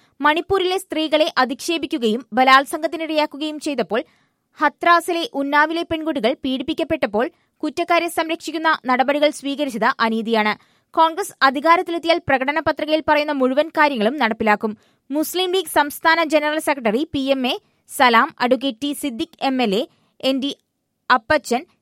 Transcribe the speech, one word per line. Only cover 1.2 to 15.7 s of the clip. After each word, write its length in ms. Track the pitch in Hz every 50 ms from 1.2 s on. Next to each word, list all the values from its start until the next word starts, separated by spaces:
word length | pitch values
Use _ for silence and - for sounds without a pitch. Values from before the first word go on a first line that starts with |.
| 311 - -
അധിക്ഷേപിക്കുകയും 840 | - 254 240 277 - - - 339 320 277 277 - 294 233 220 208 247 - _
ബലാത്സംഗത്തിനിരയാക്കുകയും 1300 | - 233 262 269 262 269 285 - - 311 302 320 277 320 320 302 320 302 294 302 - 269 302 311 302 302
ചെയ്തപ്പോൾ, 420 | - 311 285 240 214 - 196 240 311 - _ _ _ _ _ _ _ _ _ -
ഹത്രാസിലെ 640 | 311 285 - _ - 339 339 339 330 - 339 339 330 - -
ഉന്നാവിലെ 500 | 277 277 277 285 294 302 311 330 330 339
പെൺകുട്ടികൾ 480 | - 330 320 311 311 311 277 202 226 269 -
പീഡിപ്പിക്കപ്പെട്ടപ്പോൾ 840 | - 269 262 254 269 - 320 - 330 277 320 311 277 226 190 214 247 339 - _ _ _ _ _ -
കുറ്റക്കാരെ 440 | 302 254 - 339 - 349 339 339 339
സംരക്ഷിക്കുന്ന 600 | - 349 330 320 330 330 - - 294 330 320 320 311 - -
നടപടികൾ 440 | 247 254 247 262 254 285 294 294 302
സ്വീകരിച്ചത് 580 | - - - 277 277 254 294 269 220 226 208 247 - -
അനീതിയാണ്. 540 | 233 226 220 226 220 226 226 220 214 214 208 - _ _ _ _ _ _ -
കോൺഗ്രസ് 420 | 349 320 320 320 339 403 - - -
അധികാരത്തിലെത്തിയാൽ 800 | 262 277 262 294 277 320 339 349 359 349 339 339 277 330 330 349
പ്രകടന 400 | - - 269 247 262 269 294 320
പത്രികയിൽ 420 | 302 277 262 - 302 302 311 311
പറയുന്ന 320 | 302 - 302 294 294 302 294
മുഴുവൻ 340 | 269 254 254 262 277 302 330
കാര്യങ്ങളും 460 | - 320 302 294 285 226 202 220 285
നടപ്പിലാക്കും. 540 | 311 254 220 226 - 226 214 208 208 - 220 208 - _ _ _ _ _ -
മുസ്ലിം 400 | 269 302 311 - - 349 370 370
ലീഗ് 220 | 349 381 349 -